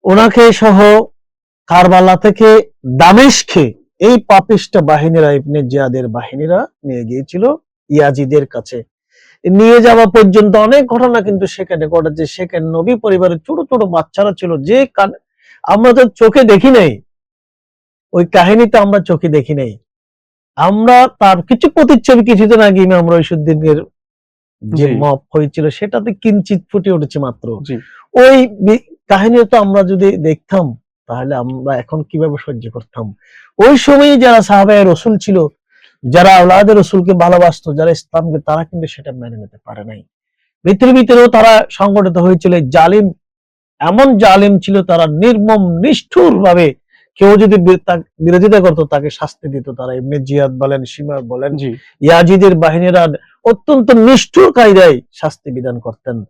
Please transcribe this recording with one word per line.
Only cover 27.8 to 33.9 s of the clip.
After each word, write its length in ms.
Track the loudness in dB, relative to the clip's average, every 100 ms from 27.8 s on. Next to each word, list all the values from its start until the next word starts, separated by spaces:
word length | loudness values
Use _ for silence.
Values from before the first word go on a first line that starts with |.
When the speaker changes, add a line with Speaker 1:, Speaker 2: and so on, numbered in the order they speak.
| _ _ _
Speaker 1:
ওই 340 | 2 4 4 2
বি-, 480 | -2 -2 -2 _ _ _
কাহিনী 360 | -2 2 0
তো 140 | 2 0
আমরা 260 | 0 0
যদি 340 | 0 0 -2 -2
দেখতাম 600 | -4 -6 _ -4 -4 -10 _ _ -14
তাহলে 280 | -12 -8 -8
আমরা 400 | -8 -10 -8 -8
এখন 280 | -8 -12
কিভাবে 320 | -10 -6 -6 -8
সহ্য 300 | -12 -14 -14
করতাম? 440 | -18 -18 -16 -16 -18 _ _ _ 0
ওই 200 | 2 4
সময়ে 400 | 2